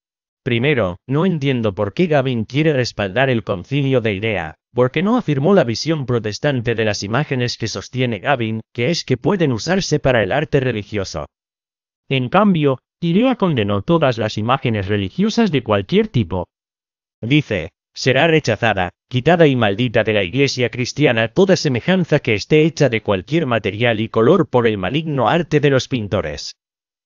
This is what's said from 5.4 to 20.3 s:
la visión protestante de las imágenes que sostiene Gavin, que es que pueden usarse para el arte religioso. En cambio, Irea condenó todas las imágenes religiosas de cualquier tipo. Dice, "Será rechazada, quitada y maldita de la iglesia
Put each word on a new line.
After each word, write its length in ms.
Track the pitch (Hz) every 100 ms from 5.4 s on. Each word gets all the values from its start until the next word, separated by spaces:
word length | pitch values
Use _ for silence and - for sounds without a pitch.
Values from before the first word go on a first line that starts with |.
| 156 196
la 80 |
visión 420 | 117 110 147 160 123
protestante 680 | 120 107 101 147 131 117 117
de 100 | 110
las 160 | 101
imágenes 560 | 101 117 151 131 120 -
que 100 | 110
sostiene 520 | 101 - 127 127 101
Gavin, 420 | 98 135 110 110 -
que 200 | - 123
es 140 | 170 -
que 120 | 127
pueden 340 | - 196 151
usarse 460 | 113 160 190 - 147
para 240 | 135 123
el 100 | 101
arte 280 | 131 156 143
religioso. 640 | 127 110 - 104 95 78 69 _ _ _ _ _ _ _ -
En 200 | 135 123
cambio, 480 | 185 208 175 143 127 _ -
Irea 360 | 170 180 262 247
condenó 440 | 185 131 101 101
todas 380 | 131 170 139 113
las 180 | 107 -
imágenes 500 | 110 135 131 107 92
religiosas 640 | 104 95 - 208 233 220
de 120 | 143
cualquier 460 | 117 101 98 196 220
tipo. 380 | 131 - 92 85 _ _ _ _ _ _ -
Dice, 500 | 110 147 - 98 80 _ _ -
"Será 320 | 131 127 165
rechazada, 640 | 160 - 104 113 95 87 - -
quitada 380 | 123 151 170 156
y 80 | 127
maldita 480 | 107 98 123 113
de 100 | 107
la 100 | 107
iglesia 460 | 90